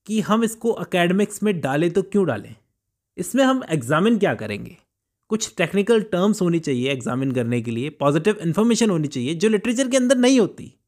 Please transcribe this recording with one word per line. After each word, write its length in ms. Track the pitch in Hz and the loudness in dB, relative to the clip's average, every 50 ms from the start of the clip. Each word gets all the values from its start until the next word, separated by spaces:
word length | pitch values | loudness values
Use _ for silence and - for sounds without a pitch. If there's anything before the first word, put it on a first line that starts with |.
| _ - | _ -6
कि 120 | 214 220 | -4 -2
हम 220 | 160 - 208 226 226 | 0 0 0 0 0
इसको 340 | 220 226 - - 233 214 - | -2 -4 -4 -2 -2 -2 -2
एकेडमिक्स 600 | 175 - - 180 175 180 185 202 208 208 - - 202 | -4 -4 0 0 2 2 2 0 0 -2 -4 -4 -2
में 160 | 214 196 160 | -2 -2 -2
डालें 280 | 131 135 147 151 170 170 | -2 -2 -2 0 0 0
तो 100 | 170 196 185 | 0 -2 -2
क्यों 220 | - - 202 190 160 | 0 0 0 0 0
डालें? 280 | - 95 - - 113 _ _ _ _ _ _ _ _ _ _ _ _ - | -2 -4 -6 -14 -18 _ _ _ _ _ _ _ _ _ _ _ _ -12
इसमें 260 | - - - 262 269 | -8 -4 0 2 4
हम 200 | 262 262 254 - - | 4 2 0 -2 -2
एग्जामिन 460 | 160 151 117 117 151 160 196 226 240 208 | -4 -4 -2 0 0 2 2 2 2 2
क्या 160 | 202 160 120 | 2 0 0
करेंगे? 420 | 104 110 107 104 104 - - - - _ _ _ _ _ _ _ _ _ - | -2 -4 -8 -8 -8 -10 -12 -16 -20 _ _ _ _ _ _ _ _ _ -6
कुछ 220 | 220 214 - - - - | -4 -4 -4 -6 -4 -4
टेक्निकल 440 | 170 156 - 202 196 214 233 220 208 | -2 -2 0 0 2 2 2 2 2
टर्म्स 380 | - - 175 190 214 202 - | 0 -2 0 2 2 2 2
होनी 180 | 185 170 170 165 | 0 0 0 0
चाहिए 320 | 160 147 135 120 123 135 | 0 -2 -2 -2 0 -2
एग्जामिन 400 | 143 127 113 - 127 131 135 135 | -2 -4 -4 -4 -4 -2 -2 -2
करने 300 | 123 127 120 117 123 120 | -2 -2 -2 0 -2 -2
के 100 | 113 120 | -2 -4
लिए, 180 | 113 117 135 156 | -4 -4 -6 -6
पॉजिटिव 460 | - - 139 139 143 165 160 214 208 - | -6 0 0 2 2 2 2 0 0 0
इन्फॉर्मेशन 480 | 156 170 151 196 220 233 226 214 226 214 | -2 -2 0 2 2 2 4 2 2 2
होनी 180 | 180 160 151 135 | 2 0 -2 -2
चाहिए 260 | - 131 120 139 170 | -4 -4 -4 -4 -2
जो 140 | 160 190 220 | 0 2 2
लिटरेचर 380 | 220 196 - 240 233 240 269 240 | 2 2 0 0 0 0 0 2
के 100 | 262 262 | 2 2
अंदर 200 | 247 247 277 247 | 2 2 2 4
नहीं 220 | 240 254 269 247 | 4 4 6 6
होती। 340 | 196 - - - 117 - - _ _ | 4 2 0 -8 -18 -18 -18 _ _